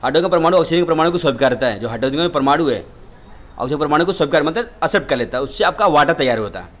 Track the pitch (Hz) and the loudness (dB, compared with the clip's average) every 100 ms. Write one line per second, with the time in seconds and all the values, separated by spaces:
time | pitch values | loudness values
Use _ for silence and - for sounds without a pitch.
0 | 127 147 175 175 165 180 143 165 170 160 | 0 0 2 2 4 2 2 0 0 2
1 | 160 175 151 123 135 120 127 101 113 113 | 2 2 -2 2 0 2 -2 -2 -6 -4
2 | 131 139 170 151 135 147 160 110 - - | -4 -2 -2 0 0 2 0 -2 -6 -20
3 | - - - - - - 127 147 156 151 | -20 -20 -20 -20 -20 -10 -6 -4 0 2
4 | 170 190 151 160 151 170 233 - 165 202 | 0 0 0 0 0 -4 -8 -6 -2 -2
5 | - 131 117 123 135 - 190 185 208 147 | -2 -4 -2 -4 -6 0 -2 2 2 4
6 | 147 160 135 113 104 92 87 - | 2 2 0 0 -4 -10 -16 -20